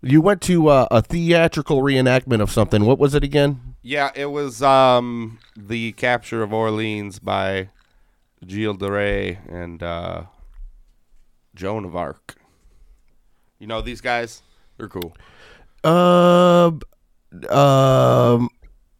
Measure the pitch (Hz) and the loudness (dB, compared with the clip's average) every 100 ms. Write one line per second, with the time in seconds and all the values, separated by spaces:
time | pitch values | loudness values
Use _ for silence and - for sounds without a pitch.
0 | 131 147 160 202 - 175 156 139 120 117 | 4 4 4 0 0 2 4 4 4 2
1 | - 170 170 170 165 - 139 143 135 135 | 0 -4 0 2 2 -2 -2 -2 0 0
2 | 127 127 131 117 101 - 104 107 104 131 | 2 0 0 -2 -2 0 0 2 2 2
3 | 139 147 143 147 143 135 123 127 117 143 | 2 0 -2 0 0 -2 -12 -20 -10 -6
4 | 139 139 143 143 143 113 135 131 131 123 | -6 -6 -8 -6 -8 -2 2 4 6 4
5 | 120 120 113 113 _ - 101 113 113 101 | 0 -8 -10 -14 _ -20 -10 -8 -8 -6
6 | 123 120 107 113 107 110 110 107 110 107 | -4 -4 -4 -6 -4 -2 -2 -2 -6 -6
7 | 101 95 101 98 95 95 95 _ _ _ | -10 -12 -6 -4 -4 -6 -8 _ _ _
8 | _ _ _ _ 90 98 107 101 98 101 | _ _ _ _ -14 -8 -8 -6 -6 -4
9 | 101 101 95 87 - 87 87 85 85 85 | -4 -4 -6 -10 -16 -16 -14 -12 -10 -10
10 | 87 85 87 _ - - - - _ _ | -10 -12 -16 _ -20 -20 -20 -20 _ _
11 | _ _ _ _ _ - 95 110 95 85 | _ _ _ _ _ -12 -8 -8 -8 -8
12 | 80 - - - _ _ _ _ _ _ | -10 -10 -20 -20 _ _ _ _ _ _
13 | _ _ _ _ _ _ 107 113 113 113 | _ _ _ _ _ _ -10 -8 -8 -10
14 | 127 120 117 - _ _ _ _ 110 95 | -4 -4 -6 -14 _ _ _ _ -14 -10
15 | 87 - - _ - - _ _ 156 170 | -12 -14 -20 _ -20 -20 _ _ 0 4
16 | 180 175 175 175 180 175 175 160 - _ | 4 6 6 6 6 6 4 0 -14 _
17 | _ _ _ 90 - - 143 135 135 131 | _ _ _ -18 -2 2 4 4 4 4
18 | 127 123 120 120 120 _ - _ _ _ | 4 4 4 2 0 _ -20 _ _ _